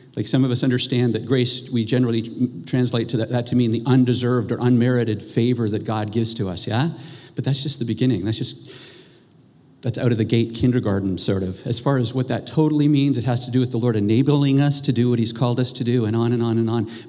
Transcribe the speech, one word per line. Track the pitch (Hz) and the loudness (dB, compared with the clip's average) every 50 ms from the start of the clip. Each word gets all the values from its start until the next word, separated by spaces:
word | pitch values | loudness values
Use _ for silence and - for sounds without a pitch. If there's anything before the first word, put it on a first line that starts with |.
| - - - | -20 -12 -8
Like, | - 110 | -8 -4
some | - - 131 131 | 0 2 2 2
of | 127 | 2
us | 120 120 143 | 2 0 0
understand | 131 123 120 - - 131 120 123 117 107 | 0 0 0 0 0 0 2 2 2 0
that | 107 - | -2 -2
grace, | - 135 127 123 123 - - - - | 0 2 2 2 2 0 -4 -6 -4
we | 127 117 110 | -2 -2 0
generally | 107 131 123 127 117 117 117 113 - - - 127 - - - - | 0 2 2 2 2 0 -2 -4 -6 -4 -2 -2 -2 -2 -6 -8
translate | - - 127 123 120 - 117 107 - | -4 -2 0 0 0 0 -2 -2 -2
to | - 110 | -2 -4
that, | 110 - | -2 -2
that | 123 120 117 | -2 -2 -2
to | - 120 | 0 0
mean | 123 120 113 | 2 2 2
the | 110 117 - | 0 0 2
undeserved | 127 127 131 123 123 123 - 123 120 127 123 107 127 | 4 4 4 4 4 2 2 0 0 0 0 0 -2
or | 135 - | -2 0
unmerited | 123 123 127 117 120 127 127 120 117 107 107 107 - | 2 2 4 4 4 2 2 2 0 0 -2 -4 -6
favor | - - 120 117 123 123 123 117 104 | -4 0 0 2 2 2 0 0 -2
that | 107 104 - | -2 -4 -4
God | - 110 107 107 104 | -4 -4 -4 -4 -2
gives | 98 117 113 113 - | -2 -2 -2 -2 -2
to | - 104 95 | -4 -4 -4
us, | 90 87 - | -4 -6 -4
yeah? | 110 107 120 151 170 165 - - - - - - - - | -2 0 0 0 -2 -2 -6 -12 -16 -18 -18 -20 -12 -10
But | - 127 | -4 -2
that's | - 139 - - | -2 -2 -2 -2
just | 151 - - | -4 -4 -4
the | 147 | -4
beginning. | 123 - - 127 131 113 90 92 | -4 -2 0 0 0 0 0 -2
That's | 110 110 | -2 -4
just, | - 131 - - - - - - - - - - - - - - _ _ _ _ _ _ _ _ _ _ _ _ _ - | -4 -6 -8 -8 -12 -18 -20 -20 -20 -20 -20 -20 -20 -20 -20 -20 _ _ _ _ _ _ _ _ _ _ _ _ _ -8
that's | 120 - | -6 -4
out | - 117 120 120 | -2 0 0 2
of | 110 | 0
the | 110 | 0
gate | 101 120 117 113 113 113 | 2 2 2 2 0 -2
kindergarten, | 117 123 127 123 127 104 104 98 98 95 98 90 | 0 0 2 2 2 0 0 0 0 0 -2 -2
sort | 87 - - 98 95 95 | -2 -2 -2 -2 -2 -2
of. | 92 90 - - | -4 -6 -6 -6
As | 123 117 - | -4 -4 -2
far | - 143 139 | 0 0 0
as | 127 117 107 127 | 0 0 0 -2
what | 135 127 - | -2 -2 -2
that | 123 101 - | -4 -6 -6
totally | - - 160 156 151 151 151 147 | -2 0 2 2 2 2 2 4
means, | 151 147 139 139 139 127 | 4 4 4 4 2 2
it | 120 113 | 0 0
has | 127 120 117 - | 0 -2 -2 -2
to | 135 | -2
do | 120 127 | 0 0
with | 127 123 | 0 0
the | - 113 | 0 0
Lord | 120 123 110 | 0 2 2
enabling | 107 101 104 110 120 135 147 147 143 143 139 135 139 | 2 2 2 4 4 4 4 4 4 4 4 4 4
us | 143 143 143 - - | 4 2 2 0 0
to | - 113 | 0 0
do | 117 120 123 | 2 2 2
what | 120 117 | 2 2
he's | 110 110 - | 0 -2 -2
called | - 127 120 120 123 | 0 0 0 2 0
us | 123 - - | -2 -2 -4
to | - 120 | -4 -2
do, | 120 123 127 110 | 0 0 2 2
and | 104 110 | 0 0
on | 117 117 117 123 | 0 2 2 2
and | 117 117 | 0 0
on | 117 113 113 | 0 2 2
and | 113 113 | 2 2
on. | 117 117 - - - - - | 0 0 -2 -4 -6 -12 -10